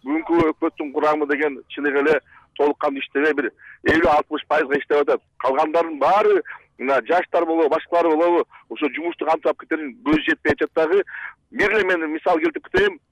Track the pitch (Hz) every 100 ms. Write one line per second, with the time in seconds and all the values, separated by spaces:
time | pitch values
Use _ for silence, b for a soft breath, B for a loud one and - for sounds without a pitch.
0 | 127 156 165 170 160 - 165 - 151 147
1 | 151 151 143 143 151 127 - - 180 139
2 | 139 151 _ b b - 147 - 151 139
3 | - 139 151 139 117 _ B B - 160
4 | 170 151 - 151 - 151 135 143 - 147
5 | 143 127 _ _ 127 135 156 165 165 147
6 | 147 196 214 190 - B B - 127 135
7 | 113 175 175 175 170 165 151 127 - 170
8 | 170 151 175 143 - B _ 113 147 123
9 | 170 - 147 160 165 - - 160 147 110
10 | 135 151 151 156 156 143 151 - 160 196
11 | - B B B _ - 202 214 185 180
12 | 156 160 190 170 165 156 - 190 202 165
13 | _